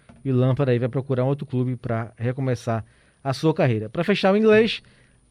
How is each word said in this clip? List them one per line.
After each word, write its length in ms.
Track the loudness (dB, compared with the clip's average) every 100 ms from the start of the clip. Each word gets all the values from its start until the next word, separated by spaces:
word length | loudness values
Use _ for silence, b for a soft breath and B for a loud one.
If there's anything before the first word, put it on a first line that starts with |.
| B B
e 80 | -2
o 40 | 2
Lampard 360 | 2 2 0
aí 80 | 0
vai 80 | -2
procurar 380 | -4 -4 -2 -2
um 20 |
outro 180 | -2 -4
clube 300 | -4 -2 -4
pra 380 | -6 -6 -6 -6
recomeçar 680 | -6 -4 -4 -4 -4 -4 -6 b b b
a 120 | -6
sua 200 | 0 0
carreira. 360 | 2 2 0 -4
Pra 140 | -4 0
fechar 260 | 2 2
o 40 | 4
inglês, 440 | 6 6 4 -2 b b b b _